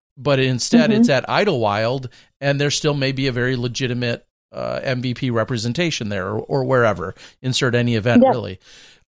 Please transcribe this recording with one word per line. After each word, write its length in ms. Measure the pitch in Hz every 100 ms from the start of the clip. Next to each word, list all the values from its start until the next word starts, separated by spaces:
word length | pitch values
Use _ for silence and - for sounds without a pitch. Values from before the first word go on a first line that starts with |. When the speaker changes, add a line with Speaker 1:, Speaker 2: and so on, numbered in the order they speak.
| _ -
Speaker 1:
but 220 | 131 135
instead 520 | 131 127 - 233 233
Speaker 2:
Mm-hmm. 100 | 214
Speaker 1:
it's 80 | 233
at 200 | 131 117
Idlewild, 800 | 131 208 143 110 104 113 135 127 - _ -
and 200 | 139 139
there 100 | 143
still 240 | - 156
may 180 | 143 135
be 140 | 135 135
a 60 |
very 240 | 123 123 127
legitimate, 680 | 120 113 131 123 120 120 _ _ _
uh, 280 | - 60 64
M 180 | - 127
V 140 | 127
P 160 | 123 131
representation 800 | 113 110 123 117 120 175 - 107
there 180 | 101 92
or, 120 | 107
or 240 | - 143
wherever. 500 | 131 131 117 90 87 - - _
Insert 340 | 127 127 131
any 200 | 120 120
event, 280 | 113 107 170
Speaker 2:
Yeah. 80 | 262
Speaker 1:
really. 300 | 135 101 95 - - - _